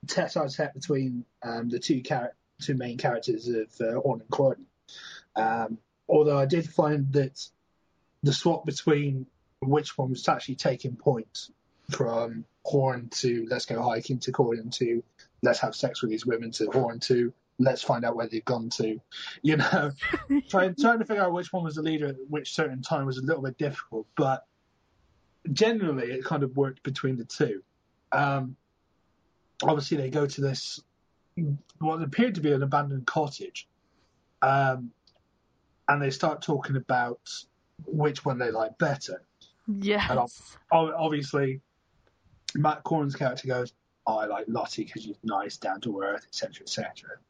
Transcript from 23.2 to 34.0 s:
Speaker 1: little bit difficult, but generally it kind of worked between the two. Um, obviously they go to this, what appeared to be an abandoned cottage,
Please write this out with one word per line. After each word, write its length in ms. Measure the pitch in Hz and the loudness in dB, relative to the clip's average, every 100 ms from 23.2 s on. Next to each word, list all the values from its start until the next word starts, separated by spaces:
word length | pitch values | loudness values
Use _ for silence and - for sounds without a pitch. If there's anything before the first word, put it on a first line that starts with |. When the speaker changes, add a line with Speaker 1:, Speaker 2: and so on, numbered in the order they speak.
Speaker 1:
little 200 | 131 160 | 0 0
bit 160 | 135 120 | -2 -2
difficult, 480 | 147 139 - 113 - - | -4 -4 -8 -8 -8 0
but 300 | 139 131 - _ _ _ _ _ _ _ _ _ 165 | 2 2 -4 _ _ _ _ _ _ _ _ _ -4
generally 580 | 139 214 226 180 139 120 | 4 4 4 0 0 -2
it 120 | 131 | -4
kind 180 | - 156 | -2 0
of 140 | 139 127 | 0 2
worked 260 | 135 131 | 0 0
between 340 | - 135 135 127 | -8 -4 -2 -2
the 80 | |
two. 380 | 117 - 151 - - _ _ _ _ | -6 0 0 0 -8 _ _ _ _
Um, 440 | 117 143 139 131 135 _ _ _ _ _ _ _ _ _ _ | 0 2 0 -2 -8 _ _ _ _ _ _ _ _ _ _
obviously 360 | - 151 139 160 | 2 2 0 -2
they 100 | 135 | 0
go 160 | 147 143 | 0 -2
to 140 | 139 | 0
this, 420 | 139 135 - - _ _ _ _ _ - 156 143 _ _ | -2 -2 -8 -12 _ _ _ _ _ -4 -2 -2 _ _
what 240 | 156 160 | -2 -2
appeared 340 | 156 135 247 175 | -4 2 2 2
to 40 | |
be 120 | 147 | 2
an 100 | 139 | 2
abandoned 440 | 139 143 143 139 123 | 2 0 0 -2 -2
cottage, 600 | - 147 - 131 - - _ _ _ | -2 -2 -6 -12 -14 -18 _ _ _